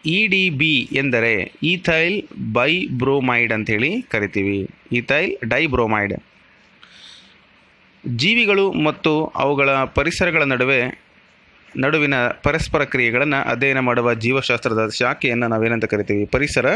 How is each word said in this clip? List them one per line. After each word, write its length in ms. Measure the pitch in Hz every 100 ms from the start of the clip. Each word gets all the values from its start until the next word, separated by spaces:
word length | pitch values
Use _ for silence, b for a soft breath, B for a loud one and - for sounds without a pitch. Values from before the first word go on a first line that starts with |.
ಇ 220 | 160 185 220
ಡಿ 220 | 190 185
ಬಿ 400 | 135 160 139 -
ಎಂದರೆ 600 | 135 139 120 117 107 - -
ethyl 640 | 156 180 180 160 170 202 - - 120
bibrom-ide 1000 | 110 135 180 - 127 127 139 127 120 117
ಅಂತ 160 | 110 107
ಹೇಳಿ 320 | 107 139 226
ಕರಿತೀವಿ. 680 | 247 110 101 104 98 101 - - -
ethyl 580 | 120 120 143 185 - 113
dibrom-ide. 760 | 123 160 127 113 107 101 - - _ _ _ _ _ B B B B B B _ _ _ _ _ _ 131
ಜೀವಿಗಳು 580 | 117 165 233 214 196 196
ಮತ್ತು 520 | - 151 151 160 151
ಅವುಗಳ 440 | 156 - 135 139 139
ಪರಿಸರಗಳ 760 | 135 131 - 147 - 180 160
ನಡುವೆ, 580 | 143 123 127 135 123 - _ _ _ _ _ - - -
ನಡುವಿನ 500 | 135 156 147 135 120
ಪರಸ್ಪರ 560 | - 143 156 - 156
ಕ್ರಿಯೆಗಳನ್ನ 520 | 135 135 120 120 147
ಅಧ್ಯಯನ 440 | 139 - 120 139 135
ಮಾಡುವ 340 | 127 120 120
ಜೀವಶಾಸ್ತ್ರದ 760 | 117 117 131 - 120 123 110 110
ಶಾಖೆಯನ್ನ 580 | - 123 139 135 120 117
ನಾವೇನಂತ 380 | 113 113 113
ಕರಿತೀವಿ? 400 | 110 104 101 104
ಪರಿಸರ 400 | 104 127 143 135 123